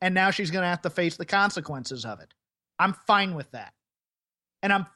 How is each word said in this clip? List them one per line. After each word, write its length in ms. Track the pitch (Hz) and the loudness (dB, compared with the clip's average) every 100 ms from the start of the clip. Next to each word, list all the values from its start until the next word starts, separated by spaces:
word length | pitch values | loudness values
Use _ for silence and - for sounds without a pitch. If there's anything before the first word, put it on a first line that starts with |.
and 140 | 185 185 | 0 2
now 160 | 190 | 2
she's 200 | 190 180 | 2 -2
gonna 180 | 185 175 | -2 0
have 120 | 175 | -2
to 60 | 175 | -2
face 280 | - 170 - | -2 -2 -2
the 80 | 175 | -2
consequences 800 | 196 202 185 151 139 120 127 113 | 2 2 0 -8 -10 -10 -10 -10
of 160 | 101 | -12
it. 120 | - _ _ _ _ - | -16 _ _ _ _ 0
I'm 140 | 185 | 0
fine 420 | - - 202 196 165 | 0 2 2 2 -4
with 160 | 131 | -10
that. 220 | 117 101 _ _ _ _ _ _ _ _ _ | -12 -14 _ _ _ _ _ _ _ _ _
And 100 | 196 | 0
I'm 160 | 202 185 | 2 0